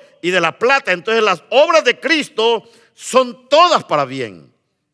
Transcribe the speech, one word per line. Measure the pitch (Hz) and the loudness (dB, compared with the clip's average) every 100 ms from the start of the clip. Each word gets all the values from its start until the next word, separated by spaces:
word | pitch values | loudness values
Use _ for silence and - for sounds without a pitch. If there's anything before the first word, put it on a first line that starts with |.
| - _ | -20 _
y | 170 | -4
de | 185 | -2
la | 165 - | -2 -2
plata. | 233 277 - | 0 0 0
Entonces | 180 165 226 | -6 -2 -2
las | 214 180 - | 0 -2 -2
obras | 247 320 330 | 0 2 2
de | 247 233 | 0 -2
Cristo | - 320 - - 220 226 - _ _ | -2 -2 -4 -4 -2 -2 -6 _ _
son | _ - 262 247 233 - | _ -2 0 0 -4 -2
todas | 294 349 269 | 2 4 2
para | - 156 | -2 -4
bien. | 135 135 117 87 67 _ _ _ _ | -4 -6 -10 -12 -20 _ _ _ _